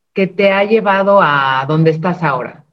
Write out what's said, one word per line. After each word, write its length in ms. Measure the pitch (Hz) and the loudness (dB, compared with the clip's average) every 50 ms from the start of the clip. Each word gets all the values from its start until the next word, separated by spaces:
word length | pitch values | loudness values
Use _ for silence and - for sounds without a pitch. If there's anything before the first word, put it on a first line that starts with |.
| _ _ | _ _
que 140 | - 202 190 | -4 -4 -4
te 240 | 185 185 - 202 196 | -4 -2 0 0 2
ha 100 | 196 196 202 | 2 0 0
llevado 560 | 208 220 220 196 208 196 196 196 196 202 202 | 2 0 0 2 0 0 0 2 2 4 4
a 420 | 175 151 147 143 135 135 131 131 143 | 4 2 2 0 0 0 -2 -2 -2
donde 240 | 143 156 156 160 160 | -2 0 2 2 2
estás 320 | 160 160 160 185 175 - | 0 0 -2 -4 -4 -2
ahora? 420 | 165 147 135 123 120 104 - - _ _ | -4 -4 -4 -4 -6 -10 -14 -18 _ _